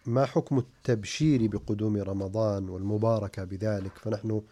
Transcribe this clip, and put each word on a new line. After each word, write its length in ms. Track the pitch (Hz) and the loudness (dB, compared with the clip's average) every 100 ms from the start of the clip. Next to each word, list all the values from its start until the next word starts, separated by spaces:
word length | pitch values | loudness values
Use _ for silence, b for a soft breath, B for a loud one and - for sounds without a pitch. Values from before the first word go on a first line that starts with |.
| - | 0
"ما 200 | 123 135 | 2 2
حكم 320 | 165 - 135 | 0 2 0
التبشير 880 | 123 _ - 113 98 - 156 135 110 | -2 _ -2 -2 -2 2 4 4 2
بقدوم 500 | 101 - 104 107 104 | 0 -2 -2 0 0
رمضان 720 | 98 98 98 107 110 98 95 | -2 -4 -2 0 0 0 -4
والمباركة 760 | 92 98 107 113 113 101 - | -4 -2 2 2 2 0 -6
بذلك؟ 540 | 92 95 107 101 95 - | -8 -4 -2 -2 -4 -8
فنحن 440 | 110 104 110 107 107 | -6 -4 -2 -4 -4